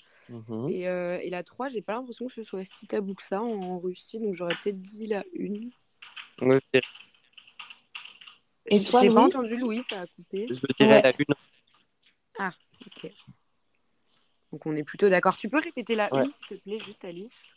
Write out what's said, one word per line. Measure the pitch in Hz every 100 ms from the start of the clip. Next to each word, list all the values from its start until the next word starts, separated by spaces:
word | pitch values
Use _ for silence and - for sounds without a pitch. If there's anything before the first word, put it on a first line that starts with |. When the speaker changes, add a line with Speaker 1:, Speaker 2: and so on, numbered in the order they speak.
| _ _ -
Speaker 1:
Mhm. | 117 113 110 139
Speaker 2:
Et, | 190 180
euh, | 180 175 180
et | -
la | 180
trois, | - - 269
j'ai | 226
pas | -
l'impression | 220 254 226 247
que |
ce | -
soit | 214 190
si | 190 - 214
tabou | 214 196
que | 190
ça | - 226
en, | 240 208
en | 180 180
Russie, | 185 180 - 220
donc | 220
j'aurais | 175 175 170
peut-être | 208 196
dit | 185 214 220
la | 202 -
une. | - 185 208 240 - _ _ - - - -
Speaker 1:
Ouais, | 127 135 -
c'est | 131 - - - _ _ _ - - - - _ - - - - - _ _ -
Speaker 3:
Et | 208
Speaker 2:
J-, | 202
Speaker 3:
toi, | 247
Speaker 2:
j'ai | 247
pas | 226
Speaker 3:
Louis ? |
Speaker 2:
entendu | - 269 226 233
Louis, | 247 220 -
ça | 202
a | 180
coupé. | - 175 196 226
Speaker 1:
Je | 127 139 -
dirais | - 110
Speaker 3:
Ouais. |
Speaker 1:
la | 131 -
une. | 147 - _ _ _ _ _ _ _ _ _ -
Speaker 2:
Ah, | 190 - _ - -
ok. | - - - - - _ _ _ _ _ _ _ _ _ _ _
Donc | 156 160
on | 151
est |
plutôt | 147 - 202
d'accord. | 180 185 -
Tu | 208
peux | 285
répéter | 330 254 233 220
la | 208
Speaker 1:
Ouais. | - 269
Speaker 2:
une, |
s'il | - -
te | 190
plaît, | 196 214
juste | 190 -
Alice ? | 190 170 220 - -